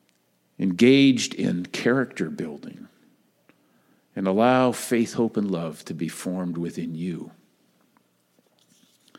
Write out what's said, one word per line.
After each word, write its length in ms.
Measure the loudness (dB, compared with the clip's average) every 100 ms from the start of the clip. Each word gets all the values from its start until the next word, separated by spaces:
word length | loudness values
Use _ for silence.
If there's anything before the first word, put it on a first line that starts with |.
| _ _ _ _ _ -4
engaged 760 | -2 4 6 8 8 4 0
in 320 | -2 -2 -2 -4
character 640 | -2 0 0 0 -4 -6
building, 600 | -4 -8 -10 -14 -16 -20 _ _ _ _ _ _ _ _ _ _ _ _
and 140 | -4 0
allow 460 | 2 4 4 2
faith, 400 | 0 -2 0 0
hope, 240 | 0 -2 0
and 120 | -2
love 360 | -2 -6 -10 -12
to 80 |
be 160 | -6 -6
formed 480 | -6 -6 -4 -4 -4
within 360 | -6 -6 -8
you. 380 | -6 -6 -8 -12 -18 _ _ _ _ _ _ _ _ _ _ _ _ _ _ _ _ _